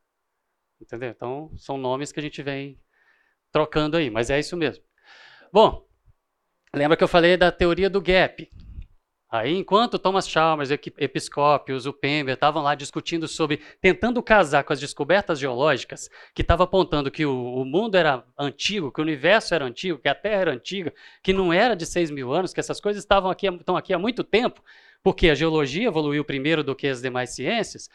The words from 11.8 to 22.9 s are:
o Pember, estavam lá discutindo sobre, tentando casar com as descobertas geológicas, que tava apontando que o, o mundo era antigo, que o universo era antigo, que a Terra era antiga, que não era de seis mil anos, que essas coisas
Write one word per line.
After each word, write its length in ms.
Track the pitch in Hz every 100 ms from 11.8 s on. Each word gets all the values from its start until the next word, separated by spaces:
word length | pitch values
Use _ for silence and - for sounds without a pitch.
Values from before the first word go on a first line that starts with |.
| 127
o 80 |
Pember, 400 | 135 139 151 135
estavam 300 | 127 147 156
lá 100 | 143
discutindo 540 | 143 143 160 - 170 160
sobre, 300 | - 156 147 - -
tentando 440 | 190 180 226 247
casar 400 | - 220 160 143
com 100 | 139
as 60 | 143
descobertas 580 | 151 - 143 190 202 156
geológicas, 720 | 139 120 151 127 - - - - -
que 100 | -
tava 200 | - 170
apontando 480 | 180 190 170 147 139
que 140 | - 151
o, 260 | 127 123 127
o 60 |
mundo 300 | 131 156 226
era 320 | 190 160 127 - -
antigo, 560 | 143 - - 208 147
que 80 | 135
o 40 |
universo 500 | 156 147 147 220 -
era 100 | 170 131
antigo, 340 | 117 185 156
que 100 | 147
a 60 | 139
Terra 260 | 202 208
era 100 | 180
antiga, 400 | 127 - 196 160 - - -
que 100 | -
não 220 | 190 185
era 220 | 170 240 202
de 100 | 160
seis 240 | 180 165
mil 240 | 143 123
anos, 200 | 156 185
que 60 | -
essas 200 | 147 147
coisas 240 | 202